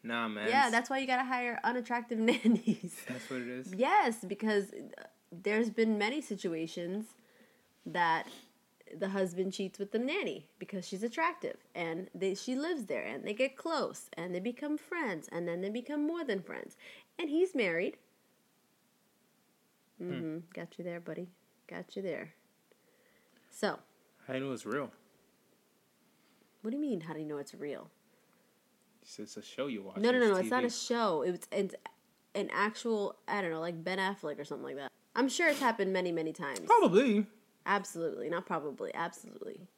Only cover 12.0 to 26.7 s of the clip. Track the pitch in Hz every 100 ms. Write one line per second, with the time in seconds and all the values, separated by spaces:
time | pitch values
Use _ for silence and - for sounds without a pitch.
12 | 185 180 190 196 - 254 320 330 202 127
13 | 98 131 - 208 269 - 330 311 208 -
14 | - - 175 180 208 240 294 294 - 349
15 | 269 170 - 170 170 170 190 220 247 294
16 | 294 339 285 190 - 69 - - - -
17 | _ - 311 311 370 277 196 165 196 -
18 | _ _ _ _ _ _ _ _ _ _
19 | _ _ _ _ _ _ _ _ _ _
20 | 180 175 160 156 165 - 170 - 175 170
21 | 170 160 180 _ _ _ - 175 180 -
22 | 190 151 156 _ _ _ _ _ _ _
23 | _ _ _ _ _ - 208 151 - _
24 | _ _ - 131 135 120 104 135 127 -
25 | _ _ _ _ _ _ _ _ _ _
26 | _ _ _ _ _ _ 220